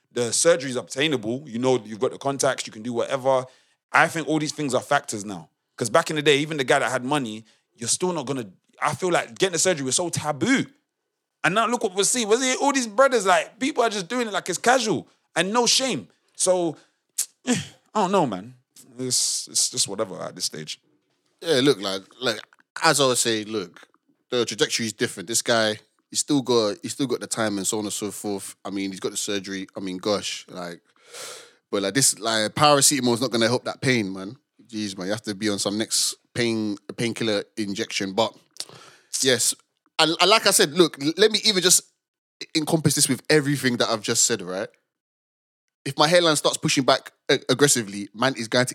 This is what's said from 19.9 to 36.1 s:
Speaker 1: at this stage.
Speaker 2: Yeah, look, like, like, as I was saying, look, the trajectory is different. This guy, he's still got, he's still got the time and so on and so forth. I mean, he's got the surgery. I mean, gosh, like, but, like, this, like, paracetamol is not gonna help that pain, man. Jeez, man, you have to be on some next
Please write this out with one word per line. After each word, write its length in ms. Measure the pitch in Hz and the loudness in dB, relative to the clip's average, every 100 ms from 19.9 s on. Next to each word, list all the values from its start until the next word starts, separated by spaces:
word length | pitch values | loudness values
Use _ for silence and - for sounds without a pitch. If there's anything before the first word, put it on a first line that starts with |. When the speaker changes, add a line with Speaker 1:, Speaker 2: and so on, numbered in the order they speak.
| 101 104 85 | -4 -6 -6
Speaker 1:
at 120 | 82 90 | -12 -8
this 80 | |
stage. 360 | - 78 76 - _ _ _ _ _ _ | -8 -8 -12 -14 _ _ _ _ _ _
Speaker 2:
Yeah, 200 | 170 135 | 0 2
look, 180 | 139 95 | 4 2
like, 220 | 98 98 92 - | -2 -6 -10 -4
like, 200 | 127 110 - _ _ - | -4 -4 -10 _ _ 0
as 160 | 165 139 | 2 4
I 60 | 131 | 4
was 140 | 120 | 4
saying, 280 | 117 110 107 | 0 0 -2
look, 380 | 110 87 - - _ _ _ _ | -6 -8 -12 -20 _ _ _ _
the 140 | 123 | -2
trajectory 420 | 110 107 147 - 110 | -2 0 -2 0 -4
is 60 | |
different. 340 | - - 107 90 | -2 -4 -4 -4
This 140 | 113 | -2
guy, 340 | - 113 107 90 _ _ _ | 2 2 2 -2 _ _ _
he's 100 | - | -6
still 200 | - 143 | 0 0
got, 360 | 120 117 104 98 | 4 2 2 -2
he's 100 | 120 | -8
still 160 | - 127 | -4 -4
got 120 | 120 | -4
the 60 | 101 | -4
time 320 | - 110 101 | -2 -2 -2
and 80 | 92 | -2
so 120 | 110 | -4
on 60 | |
and 80 | 101 | -4
so 180 | - 104 | -6 -6
forth. 420 | - 107 98 - - | -6 -6 -6 -8 -14
I 60 | 92 | -8
mean, 200 | 98 98 | -4 -4
he's 80 | 95 | -6
got 100 | 110 | -6
the 60 | 101 | -6
surgery. 480 | - 101 95 95 95 - | -4 -4 -6 -10 -10 -10
I 40 | |
mean, 180 | 95 90 | -8 -4
gosh, 480 | 107 98 - - - | -2 -2 -4 -10 -12
like, 320 | 90 87 85 _ _ _ - - - - _ _ | -12 -12 -14 _ _ _ -16 -16 -16 -20 _ _
but, 120 | 101 | -2
like, 120 | 98 | 0
this, 240 | 117 - 92 | 2 0 0
like, 340 | 113 110 107 | 0 0 0
paracetamol 600 | - 147 139 - 139 120 | 4 4 6 4 2 2
is 60 | 117 | 2
not 120 | 127 | 0
gonna 160 | 120 113 | 2 2
help 160 | 123 | 2
that 160 | 113 - | -4 -2
pain, 320 | 131 120 95 | 0 0 0
man. 240 | 95 98 131 _ _ 104 | -6 -12 -16 _ _ _
Jeez, 300 | 110 101 95 | -6 -6 -6
man, 120 | 92 | -6
you 40 | |
have 100 | 107 | -4
to 120 | 107 | -6
be 160 | 98 107 | -4 -2
on 80 | 98 | -2
some 180 | 101 107 | -2 -2
next 380 | 107 - - | -2 -2 -2